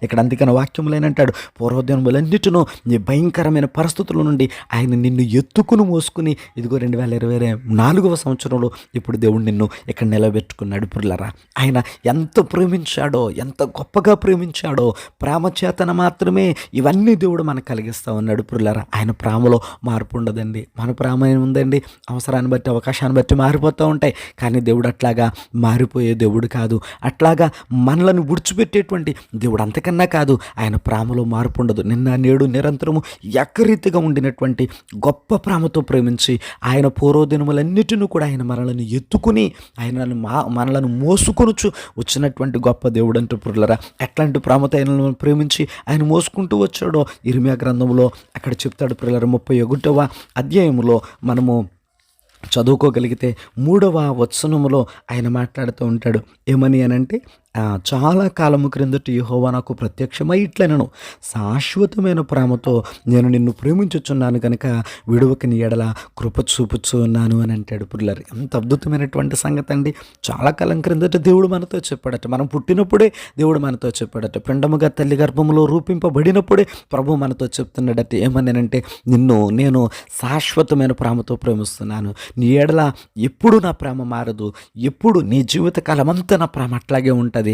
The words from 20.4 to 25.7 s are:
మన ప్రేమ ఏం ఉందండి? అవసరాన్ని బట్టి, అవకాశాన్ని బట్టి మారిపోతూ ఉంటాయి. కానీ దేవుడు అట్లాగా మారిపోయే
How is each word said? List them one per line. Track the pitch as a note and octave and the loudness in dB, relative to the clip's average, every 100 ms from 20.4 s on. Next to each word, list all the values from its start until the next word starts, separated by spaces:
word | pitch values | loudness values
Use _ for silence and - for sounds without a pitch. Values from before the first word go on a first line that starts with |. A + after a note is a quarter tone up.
| A2 A2 - - | -8 -8 -12 -8
మన | A#2 | -6
ప్రేమ | A#2+ C3 B2+ C3+ | -4 -2 2 2
ఏం | C3 | 2
ఉందండి? | C3 C3+ C3+ C#3 - - - | 2 0 2 0 -2 -14 -10
అవసరాన్ని | B2 - C3 B2+ | -8 -2 -2 0
బట్టి, | B2+ C3 | -2 -2
అవకాశాన్ని | A#2 C3 C3 C3 C3 | -2 -2 -2 0 2
బట్టి | B2 C#3 | 2 2
మారిపోతూ | C3+ D3 D3+ - D#3 | 2 2 0 2 0
ఉంటాయి. | D3+ D3 - - - | 2 0 -2 -12 -8
కానీ | A#2+ B2 | -2 0
దేవుడు | A#2 A#2+ A#2+ | 2 2 0
అట్లాగా | - B2 A#2 A#2 - - A#2 | 0 -2 2 0 -2 -8 0
మారిపోయే | A#2 | 2